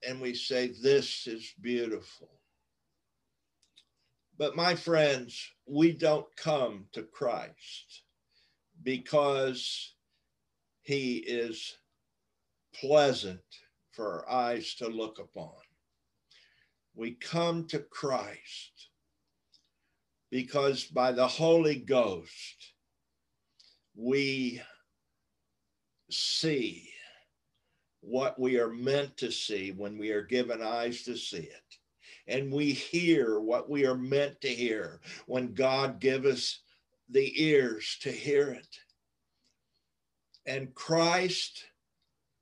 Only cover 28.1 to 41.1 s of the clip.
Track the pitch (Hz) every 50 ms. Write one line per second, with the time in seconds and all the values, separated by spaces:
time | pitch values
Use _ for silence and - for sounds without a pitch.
28.1 | 120 127 135 127 - 127 127 131 127 120 117 113 117 120 123 135 139 143 143 139
29.1 | - - 127 110 - - - - 107 98 95 98 92 95 104 101 107 107 104 110
30.1 | 107 104 101 101 123 123 120 113 117 110 113 113 120 120 120 120 120 - - 123
31.1 | 123 120 - - 101 87 78 - - - _ _ - _ _ _ _ _ _ -
32.1 | - - - 101 117 135 139 135 139 147 147 143 135 - - - 170 175 175 170
33.1 | 160 143 123 110 107 107 110 110 120 127 - 127 147 143 139 131 127 127 127 131
34.1 | 139 143 143 143 - - - 131 120 117 123 113 110 104 87 80 - - - -
35.1 | - - - - 127 127 127 113 101 123 131 131 131 135 139 135 113 92 123 131
36.1 | 131 131 131 143 127 123 - - - - _ _ _ _ _ _ _ _ _ -
37.1 | 123 135 135 139 139 147 156 156 147 139 127 117 110 107 - - - - - 139
38.1 | - - - 147 143 143 143 135 123 - - - - - - _ _ _ _ _
39.1 | _ _ _ _ _ _ _ _ _ _ _ _ _ _ _ _ _ _ _ _
40.1 | _ _ _ _ _ - - - 135 139 135 135 - - - - 165 165 165 170